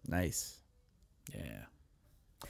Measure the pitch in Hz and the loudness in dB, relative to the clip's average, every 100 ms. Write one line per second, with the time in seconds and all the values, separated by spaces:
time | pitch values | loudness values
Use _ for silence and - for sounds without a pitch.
0 | - 90 85 - - - - - - - | 2 4 4 4 -2 -8 -20 -20 -20 -20
1 | - - - 98 - 52 - - - - | -20 -18 -10 -6 -6 -6 -12 -18 -20 -20
2 | - - - - | -20 -20 -20 -16